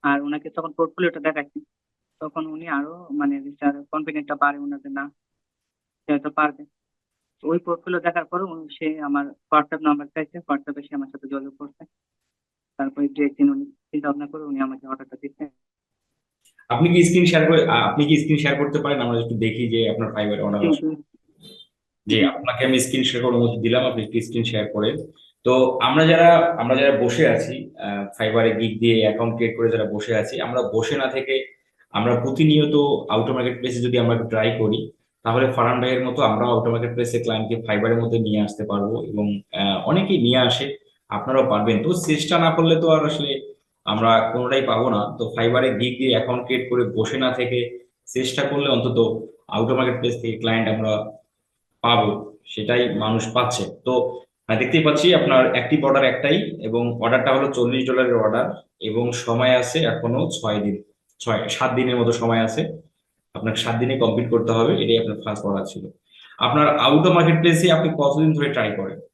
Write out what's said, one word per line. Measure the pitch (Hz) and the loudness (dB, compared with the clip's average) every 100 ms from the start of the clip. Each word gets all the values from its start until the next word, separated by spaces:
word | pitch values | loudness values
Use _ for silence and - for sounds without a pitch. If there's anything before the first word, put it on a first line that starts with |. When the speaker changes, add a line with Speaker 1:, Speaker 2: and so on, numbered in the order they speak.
Speaker 1:
আর | 143 143 | 0 -2
ওনাকে | 143 147 151 160 | -2 -8 -8 -10
যখন | 160 | -10
পোর্টফোলিওটা | 151 160 - 175 160 | -4 -6 -2 -4 -2
দেখাচ্ছি, | 147 147 143 - - _ _ _ _ _ | -4 -4 -8 -14 -18 _ _ _ _ _
তখন | 156 160 160 | -12 -10 -10
উনি | 156 165 | -12 -6
আরো | 143 147 170 175 | -6 -6 -12 -10
মানে | 143 143 139 | -4 -2 -4
যে | 139 | -10
স্যার | 143 143 143 143 | -6 -4 -4 -8
কনফিডেন্টটা | 151 151 151 143 143 | -8 -6 -8 -8 -2
বাড়ে | 143 143 | -2 -2
ওনার | 143 143 | -10 -10
যে | 135 | -10
না, | 139 143 _ _ _ _ _ _ _ _ _ - | -10 -12 _ _ _ _ _ _ _ _ _ -4
সে | |
হয়তো | 143 147 | -4 -2
পারবে। | 147 147 135 147 _ _ _ _ _ _ _ | -2 -2 -4 -20 _ _ _ _ _ _ _
তো | 151 | -4
ওই | 170 | -4
পোর্টফোলিও | 175 170 - 180 | -2 -8 -4 -4
দেখার | 175 175 160 | -2 -4 -4
পরে | 180 | -6
উনি, | 190 165 156 - | -6 -10 -16 -8
সে | 160 156 | -6 -6
আমার | 147 143 143 | -4 -4 -4
WhatsApp | - _ 151 147 156 | -12 _ 0 0 -4
নাম্বার | 156 147 147 | -2 -2 -4
চাইছে, | - 151 175 | -8 -8 -10
WhatsApp-এ | - 143 139 143 | -6 -6 -6 -14
সে | 143 147 | -10 -10
আমার | 135 | -10
সাথে | 135 135 | -12 -12
যোগাযোগ | 139 135 135 | -12 -12 -18
করছে। | 143 _ 156 _ _ _ _ _ _ _ _ _ | -20 _ -20 _ _ _ _ _ _ _ _ _
তারপরে | 135 139 143 | -8 -4 -4
দু | 139 | 0
একদিন | 143 139 143 | -4 0 0
উনি | 139 143 | 0 -8
চিন্তা | _ _ 151 147 | _ _ -6 -4
ভাবনা | 143 143 | -6 -8
করে | 156 | -12
উনি | 151 139 | -10 -6
আমাকে | 135 135 135 | -6 -8 -12
অর্ডারটা | 131 135 135 | -14 -14 -16
দিচ্ছে। | 143 139 147 _ _ _ _ _ _ _ _ _ _ _ _ | -16 _ -16 _ _ _ _ _ _ _ _ _ _ _ _
Speaker 2:
আপনি | 120 170 | 0 4
কি | 175 | 6
স্ক্রিন | 170 175 170 | 6 6 4
শেয়ার | 160 151 | 4 4
করে, | 165 - | 4 4
আ-, | 117 110 | 2 0
আপনি | - 147 | 0 2
কি | 151 | 2
স্ক্রিন | - 151 | 2 0
শেয়ার | 147 135 | 0 0
করতে | 143 147 | -2 -2
পারেন? | 139 139 | -2 -2
আমরা | 120 117 | 0 -2
একটু | 117 113 | -2 -2
দেখি | 110 110 117 | -2 -2 -2
যে | 113 113 | 0 0
আপনার | - 110 | -2 -4
Fiverr | 107 107 104 | -4 -4 -2
অর্ডার | - 101 | -2 0
Speaker 1:
জি, | 165 | 0
Speaker 2:
আসলে। | - 160 156 | 0 -2 -8
Speaker 1:
জি। | - _ _ _ - - - _ _ _ - | -14 _ _ _ -20 -20 -20 _ _ _ -2
Speaker 2:
জি, | 110 | 2
Speaker 1:
জি। | 92 | 2
Speaker 2:
আপনাকে | - - 120 131 | 0 -6 -2 0
আমি | 131 | 0
স্ক্রিন | - 131 | 0 -2
শেয়ার | 123 123 123 | -2 -2 0
করার | 120 | 2
অনুমতি | 120 107 | 0 0
দিলাম, | 113 123 131 | 0 0 0
আপনি | 113 | -4
একটু | 107 117 | -4 -6
স্ক্রিন | 113 117 | -4 -4
শেয়ার | 113 113 101 | -2 -4 -4
করেন। | 107 107 - - _ - _ | -2 -2 -4 -10 _ -20 _
তো | - 127 127 - | 0 2 2 2
আমরা | 120 143 160 | 0 4 6
যারা, | 165 170 170 | 8 8 8
আমরা | 170 - 120 131 | 6 0 0 4
যারা | 139 139 | 4 4
বসে | 123 - 147 | 2 2 2
আছি, | - - - - - | 2 -2 -8 -12 -12
আহ, | 101 101 101 - | -8 -8 -8 -4
Fiverr-এ | 110 113 113 107 | 0 2 2 2
গিগ | 113 110 | -2 0
দিয়ে | 117 113 107 | 2 4 2
অ্যাকাউন্ট | 107 117 117 | 0 -2 0
ক্রিয়েট | 117 113 | -2 0
করে | 117 | 0
যারা | 117 104 | 0 -2
বসে | 101 110 110 | -4 -2 -2
আছি, | - - | -2 -6
আমরা | 123 123 | -4 -2
বসে | 104 110 - 139 | -2 -2 -2 -2
না | 131 | -2
থেকে | 135 135 131 - _ _ _ _ | -4 -2 -4 -4 _ _ _ _
আমরা | 107 113 120 | -2 0 0
প্রতিনিয়ত | 131 135 156 151 147 147 143 - - | -2 2 4 6 4 2 2 0 0
আউট | 110 117 | -2 0
অফ | 127 | -2
মার্কেট | 123 120 | -4 -4
প্লেসে | 123 120 | -6 -2
যদি | 123 123 | 0 2
আমরা | 117 117 113 | 2 0 0
ট্রাই | 110 113 110 | 0 0 0
করি, | 110 110 - - _ _ | 0 -2 -6 -14 _ _
তাহলে | 113 120 131 | -2 2 2
ফারহান | 123 120 127 | 2 0 2
ভাইয়ের | 127 127 127 | 0 0 -2
মতো | 120 | 0
আমরাও | 127 107 120 | 0 2 2
আউট | 117 117 | 2 0
অফ | |
মার্কেট | 113 117 | -2 -2
প্লেসে | 117 117 120 | -4 -2 -2
ক্লায়েন্টকে | 117 110 107 113 | -2 -4 -4 -6
Fiverr-এর | 110 104 110 117 | -2 0 2 0
মধ্যে | 117 117 | 0 0
নিয়ে | 107 107 | 0 0
আসতে | 101 - | 0 -4
পারবো | 104 101 101 107 | -6 -2 -2 -4
এবং, | - 104 104 101 - | -6 -4 -2 -4 -8
আহ, | - 98 95 80 | -4 -2 -2 0
অনেকেই | 165 196 180 | 0 2 2
নিয়ে | 117 127 | 4 4
আসে, | 120 - 139 - _ _ _ | 2 0 -4 -8 _ _ _
আপনারাও | 104 131 131 123 | -8 0 2 2
পারবেন। | 107 107 104 | 2 2 0
তো | 160 | 0
চেষ্টা | 175 - 151 - - | -2 0 -2 2 2
না | 165 | 2
করলে | 160 165 160 | 2 4 4
তো | 165 | 4
আর | 156 151 | 4 2
আসলে | 151 143 139 - - _ _ - | -2 -4 -6 -8 -20 _ _ -6
আমরা | 107 113 113 113 | 0 4 4 4
কোনোটাই | 123 123 135 | -2 0 0
পাবো | 131 113 123 | 0 0 0
না। | 107 104 - | 0 -2 -6
তো | 110 117 | -6 0
Fiverr-এ | 117 123 131 104 | 2 2 2 0
গিগ | 123 123 | -2 -2
দিয়ে | 131 113 | 0 0
অ্যাকাউন্ট | 123 123 - | 0 -4 -2
ক্রিয়েট | 127 - | -4 -2
করে | 123 107 | 0 0
বসে | 107 110 131 | 0 -2 0
না | 131 | -2
থেকে | 123 123 123 120 - - _ - | -2 -2 -2 -4 -8 -20 _ -8
চেষ্টা | 127 131 - | -4 -4 -2
করলে | 139 143 143 | -2 -2 0
অন্তত | 120 117 117 110 - - - _ | 0 0 2 2 0 -10 -18 _
আউট | 107 117 | -4 0
অফ | 131 | 0
মার্কেট | 127 117 | 0 -2
প্লেস | 123 117 | -4 -4
থেকে | 113 110 | -6 -4
ক্লায়েন্ট | 113 113 110 | -2 0 0
আমরা | 107 110 107 107 - _ _ _ _ _ _ | -2 -2 -2 -4 -14 _ _ _ _ _ _
পাবো, | 117 120 107 101 - - - | 0 2 2 -2 -8 -18 -16
সেটাই | - 107 120 120 104 | -10 -2 0 0 0
মানুষ | 107 113 - | 0 0 0
পাচ্ছে। | 127 120 - 95 - - | -2 -2 -2 -6 -6 -2
তো, | 127 - - - _ - | 0 0 -6 -16 _ -4
আহ, | 110 | -2
দেখতেই | - 165 | 2 2
পাচ্ছি | 151 147 180 165 | 4 4 4 4
আপনার | 131 131 123 | 6 4 4
অ্যাক্টিভ | 127 - 151 139 | 2 0 2 4
অর্ডার | 135 | 4
একটাই | 131 - 143 165 107 - | 4 2 0 0 -2 -8
এবং | 113 117 120 117 | -4 -2 -2 -2
অর্ডারটা | 117 127 131 | 0 2 2
হলো | 131 131 | 2 0
চল্লিশ | 123 120 131 131 | 0 0 0 0
ডলারের | 127 127 120 | 2 2 2
অর্ডার | 107 110 - 202 - _ | 2 0 -2 -6 -16 _
এবং | 110 110 120 | -6 -4 -4
সময় | 117 - 117 127 127 | -4 -4 0 4 4
আছে | 123 160 | 2 0
এখনো | 143 - 117 127 165 | -2 -2 -2 -2 -2
ছয় | - 113 107 | -4 -4 -2
দিন, | 104 98 - _ _ _ | -2 -4 -8 _ _ _
ছয়, | - 107 - | -4 -2 -2
সাত | - 131 | -2 -2
দিনের | 123 127 123 | 0 0 2
মতো | 117 | 2
সময় | 117 117 113 | 2 2 2
আছে। | 113 151 - - - _ _ _ _ | 0 -2 -4 -6 -18 _ _ _ _
আপনাকে | - 113 110 | -6 -4 -4
সাত | 120 117 | -4 -2
দিনে | 123 131 | 0 2
কমপ্লিট | 117 107 120 | 2 0 0
করতে | 117 117 | 0 2
হবে, | 113 113 104 | 2 2 2
এটাই | 113 113 | 2 2
আপনার | 113 104 110 | 0 -4 -6
ফার্স্ট | 104 101 | -6 -4
অর্ডার | 98 95 | -4 -6
ছিল। | - 92 - _ - - - | -12 -16 -18 _ -20 -20 -4
আপনার | 120 151 147 98 | 0 4 4 4
out | 123 151 180 | 4 6 6
of | 165 | 6
marketplace-এ | 160 160 170 165 175 | 6 6 4 4 4
আপনি | 160 143 - | 4 2 2
কতদিন | 139 143 156 | 0 4 2
ধরে | 156 143 | 2 0
ট্রাই | 131 107 101 | -2 -4 -4
করেন? | 95 - - | -8 -10 -18